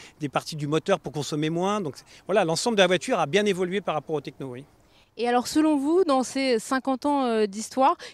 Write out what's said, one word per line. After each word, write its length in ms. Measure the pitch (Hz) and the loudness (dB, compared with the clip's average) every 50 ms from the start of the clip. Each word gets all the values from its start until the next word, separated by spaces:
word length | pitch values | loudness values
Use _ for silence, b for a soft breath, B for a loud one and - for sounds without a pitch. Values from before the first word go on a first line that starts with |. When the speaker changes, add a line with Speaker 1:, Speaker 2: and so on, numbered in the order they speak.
| B B B _ | B B B _
Speaker 1:
des 80 | 151 | -10
parties 300 | 135 - 151 - - 170 | -4 -4 -4 -6 -6 -8
du 100 | 147 151 | -8 -4
moteur 320 | 143 156 160 - 196 190 165 | -2 -2 -2 0 0 -2 -2
pour 140 | - 143 139 | -2 -6 -8
consommer 360 | 151 135 - 160 147 156 156 | -6 -6 -4 -4 -2 -2 -2
moins. 300 | 170 170 185 196 208 214 | -2 -2 -2 -2 -2 -2
Donc, 160 | 180 139 117 | -4 -6 -10
c'est, 100 | - B B B B B | -12 B B B B B
voilà, 180 | - 190 214 185 | 0 0 2 2
l'ensemble 320 | 160 165 - - 240 226 | 2 0 -2 -2 0 4
de 60 | 196 | 4
la 60 | 185 | 6
voiture 320 | 180 185 175 - 262 247 180 | 6 4 2 2 0 0 0
a 60 | 156 | 0
bien 200 | 143 165 202 208 | 2 2 2 2
évolué 340 | 208 185 180 185 175 190 202 | 2 0 0 -2 -2 -2 -4
par 160 | 185 180 156 | -4 -2 -4
rapport 180 | 147 - - 156 | -4 -4 -4 -6
aux 60 | 143 | -6
technos, 300 | - 151 - - 139 131 | -6 -8 -12 -12 -12 -12
oui. 160 | 123 131 143 - _ _ b b b b b b _ - | -12 -14 -16 -20 _ _ b b b b b b _ -4
Speaker 2:
Et 80 | 233 | -2
alors, 200 | 240 240 247 240 | 2 2 2 0
selon 300 | - - 311 311 311 302 | 2 2 2 4 4 2
vous, 260 | 277 269 302 330 381 381 | 2 0 2 2 2 4
dans 180 | 294 269 262 | 4 2 2
ces 380 | 240 - - 269 269 262 240 220 | 0 -2 -2 -2 0 0 0 0
cinquante 480 | - - 269 262 - 269 262 240 - | 0 -2 -4 -2 0 -2 -2 -2 0
ans, 180 | 294 285 277 254 | 0 0 0 0
euh, 220 | 240 226 220 214 | 0 2 2 0
d'histoire, 500 | 202 190 220 - - - 262 269 311 349 B B B | 0 -2 -8 -10 -4 0 4 4 4 4 B B B